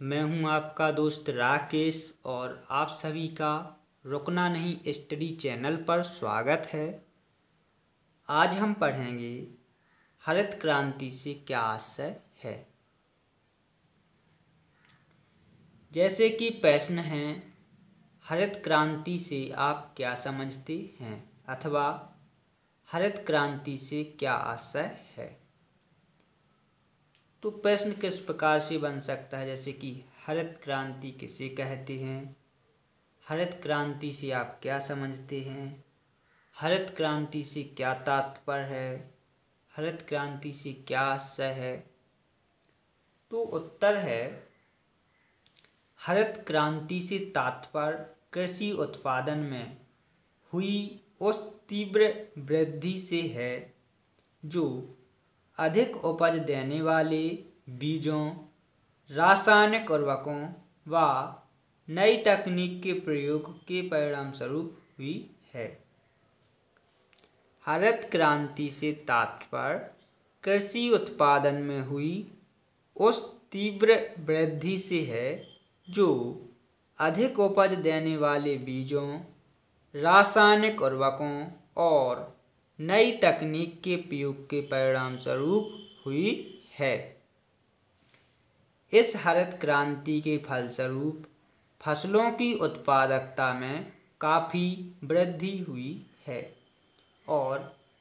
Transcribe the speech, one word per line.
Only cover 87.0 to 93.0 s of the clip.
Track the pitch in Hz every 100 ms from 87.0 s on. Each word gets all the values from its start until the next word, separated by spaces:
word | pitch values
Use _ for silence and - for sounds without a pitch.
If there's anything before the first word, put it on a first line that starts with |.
| - - _ _ _ _ _ _ _ _ _ _ _ _ _ _ _ _ -
इस | 214 233 202
हरित | 175 170 175 -
क्रांति | 147 143 143 143 147 151
के | 156 151
फलस्वरूप | 147 127 120 120 131 131 151 156 - _ _ _ _ -
फसलों | 156 151 185 214 233
की | 233 240 226
उत्पादकता | 151 - - 135